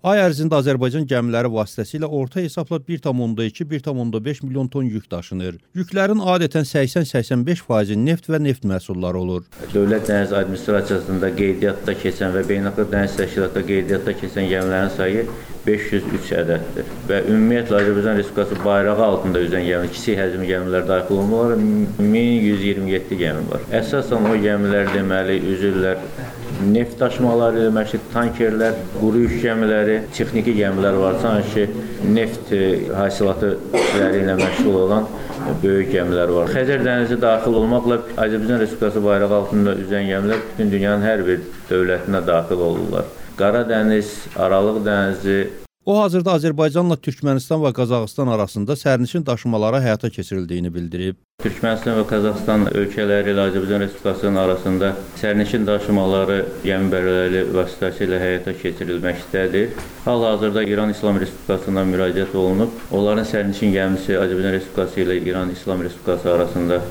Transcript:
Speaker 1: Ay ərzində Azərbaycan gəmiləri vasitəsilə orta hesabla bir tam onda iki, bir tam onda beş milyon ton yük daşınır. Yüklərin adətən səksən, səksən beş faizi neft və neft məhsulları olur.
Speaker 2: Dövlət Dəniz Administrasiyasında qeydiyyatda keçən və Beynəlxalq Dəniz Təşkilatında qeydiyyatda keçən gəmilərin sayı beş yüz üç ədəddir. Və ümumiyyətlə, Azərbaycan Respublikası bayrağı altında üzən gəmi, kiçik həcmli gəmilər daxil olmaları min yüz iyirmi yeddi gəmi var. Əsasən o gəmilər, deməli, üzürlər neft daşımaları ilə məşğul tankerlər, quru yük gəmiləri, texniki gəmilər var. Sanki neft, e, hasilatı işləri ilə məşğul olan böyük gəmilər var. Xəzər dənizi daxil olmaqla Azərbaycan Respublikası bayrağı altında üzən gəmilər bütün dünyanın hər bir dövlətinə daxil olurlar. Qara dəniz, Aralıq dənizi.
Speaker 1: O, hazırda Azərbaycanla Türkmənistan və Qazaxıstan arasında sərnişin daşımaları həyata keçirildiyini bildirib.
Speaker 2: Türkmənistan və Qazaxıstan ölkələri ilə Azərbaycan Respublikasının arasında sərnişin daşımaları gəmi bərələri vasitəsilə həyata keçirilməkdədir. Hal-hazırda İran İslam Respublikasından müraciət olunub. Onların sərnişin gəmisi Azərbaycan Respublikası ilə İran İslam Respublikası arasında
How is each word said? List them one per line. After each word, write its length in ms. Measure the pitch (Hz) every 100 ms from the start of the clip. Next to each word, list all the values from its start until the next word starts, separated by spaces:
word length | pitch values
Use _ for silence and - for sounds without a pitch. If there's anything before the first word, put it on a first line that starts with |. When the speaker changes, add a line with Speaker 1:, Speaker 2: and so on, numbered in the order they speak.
Speaker 1:
Ay 160 | 180 202
ərzində 400 | 185 147 156 151
Azərbaycan 460 | 135 131 127 139 139
gəmiləri 440 | 127 120 117 123
vasitəsilə 560 | 110 104 - 107 151 151
orta 300 | 151 131 185
hesabla 400 | 170 - 175 165 135
bir 140 | 165
tam 160 | 147 127
onda 220 | 117 110
iki, 240 | 110 - 165
bir 120 | 151
tam 160 | 143 131
onda 220 | 117 110
beş 180 | 113 143
milyon 240 | 135 131 127
ton 140 | 143
yük 280 | 131 107 -
daşınır. 500 | 87 85 95 92 87 _ 175
Yüklərin 460 | 180 196 196 214 185
adətən 340 | 180 165 160 143
səksən, 400 | 151 131 180 156
səksən 380 | 127 113 127 127
beş 160 | 175 -
faizi 300 | 110 101 104
neft 280 | 131 165 -
və 100 | 160
neft 240 | 147 123 104
məhsulları 560 | 92 - 90 90 92
olur. 240 | 90 90 87 - -
Speaker 2:
Dövlət 360 | 101 101 107 104
Dəniz 240 | 104 98 101
Administrasiyasında 920 | 95 92 - 104 95 95 90 95 92 90
qeydiyyatda 560 | 101 92 101 98 - 95
keçən 320 | 95 90 95
və 80 | 92 92
Beynəlxalq 400 | 101 98 98 104 101
Dəniz 180 | 98 -
Təşkilatında 460 | 92 - 92 98 90
qeydiyyatda 480 | 98 87 98 101 101
keçən 260 | 95 101 95
gəmilərin 440 | 92 92 92 98 95
sayı 300 | 95 104 117 - - -
beş 300 | - 107 -
yüz 140 | 101 - 98
üç 140 | -
ədəddir. 540 | 85 82 82 82 - - - -
Və 160 | 98 95
ümumiyyətlə, 480 | 107 110 120 113 104
Azərbaycan 380 | 101 101 107 104
Respublikası 460 | 101 - 101 95
bayrağı 400 | 98 101 101 104 113
altında 320 | 95 95 90 87
üzən 160 | 90 87
gəmi, 240 | 87 87
kiçik 240 | - - 98
həcmli 300 | 95 92 92
gəmilər 380 | 92 90 92 90
daxil 320 | 92 90 98
olmaları 380 | 101 113 120 113 107 107 101 -
min 380 | 104 110 120 120
yüz 220 | 104 101 98
iyirmi 240 | 98 95
yeddi 300 | 95 - 95
gəmi 260 | 82 78 -
var. 100 | - - 117
Əsasən 480 | 113 139 135 117 107
o 80 | 110
gəmilər, 480 | 104 104 101 101 98 98
deməli, 420 | 95 95 95 95 85
üzürlər 500 | 95 98 95 92 92 - - 131 - - - 98
neft 320 | 110 120 -
daşımaları 640 | 127 123 123 117 117 113
ilə 80 | 113 110
məşğul 240 | 107 113 -
tankerlər, 720 | 120 117 113 113 110 113 110 - -
quru 260 | 107 113
yük 160 | 120 117
gəmiləri, 520 | 120 113 107 107 104 107 110 -
texniki 380 | 113 113 110 107
gəmilər 400 | 98 95 98 95
var. 240 | 95 92
Sanki 460 | 117 107 - 110 104 - - - 98
neft, 400 | 110 113 - -
e, 400 | 101 95 90 - 95
hasilatı 560 | 101 - 101 95 104 95 - -
işləri 480 | - 101 95 98 98
ilə 100 | 95
məşğul 400 | 92 92 - 92
olan 260 | 190 147 110 - - - - 76
böyük 320 | 98 98 95
gəmilər 420 | 95 87 87 87 87
var. 120 | 87 95
Xəzər 240 | 131 139
dənizi 400 | 123 123 117 120
daxil 400 | 117 110 123 113
olmaqla 400 | 110 123 120 120 - -
Azərbaycan 460 | 110 110 110 120 110
Respublikası 400 | - 110 107 104
bayrağı 340 | 101 101 104
altında 380 | 98 107 101 98 95
üzən 240 | 101 98
gəmilər 360 | 95 101 110 -
bütün 220 | - 107
dünyanın 320 | 98 101 104 107
hər 200 | 107 90
bir 160 | 90 85 - -
dövlətinə 560 | 92 90 90 87 95 85
daxil 440 | 85 82 90 85
olurlar. 480 | 87 85 - - - -
Qara 320 | - 98 117
dəniz, 480 | 113 113 107 107 104 - - -
Aralıq 460 | 92 95 104 107
dənizi. 560 | 104 101 98 95 98 98 98 - - _ -
Speaker 1:
O, 80 | 208
hazırda 380 | 202 180 175 170
Azərbaycanla 580 | 160 151 156 151 175 156
Türkmənistan 560 | - 131 147 135 127 160
və 80 | 147
Qazaxıstan 540 | 120 120 123 107 - 131
arasında 460 | 113 98 107 101 147
sərnişin 460 | 147 135 123 175 147
daşımaları 540 | 120 127 110 107 131
həyata 300 | 127 107 117
keçirildiyini 560 | - 90 95 87 90 87
bildirib. 420 | 85 85 90 92 92 _ _
Speaker 2:
Türkmənistan 540 | 107 98 113 110 123 110
və 60 | 107
Qazaxıstan 560 | 110 107 104 - 107 101
ölkələri 640 | - 98 104 104 101 101
ilə 160 | 98 98
Azərbaycan 340 | 95 95 104 98
Respublikasının 500 | - 101 95 101 98
arasında 480 | 92 92 98 92 98 95 95 -
sərnişin 480 | 107 104 104 120 104
daşımaları 720 | 104 101 104 95 95 95 98 95 -
gəmi 300 | - 95 95
bərələri 520 | 92 92 92 90 92 - 92
vasitəsilə 640 | 87 - 92 - 98 90
həyata 320 | 90 90 90 87
keçirilməkdədir. 1120 | 92 82 87 87 90 87 - 95 92 92 110 - - -
Hal-hazırda 580 | - 123 117 107 107 104 104
İran 240 | 104 107
İslam 240 | 104 104 98
Respublikasından 720 | 92 - - 95 98 95 95 92
müraciət 400 | 92 90 95 95
olunub. 460 | 92 95 117 - -
Onların 340 | 98 101 107 110
sərnişin 480 | 110 101 98 104
gəmisi 460 | 98 95 95 - 95
Azərbaycan 400 | 92 92 98 95
Respublikası 460 | - - 90 - 90
ilə 160 | 90
İran 320 | 87 92 90 90
İslam 260 | - 92
Respublikası 480 | 87 - - 87 90 87
arasında 480 | 85 87 87 87 82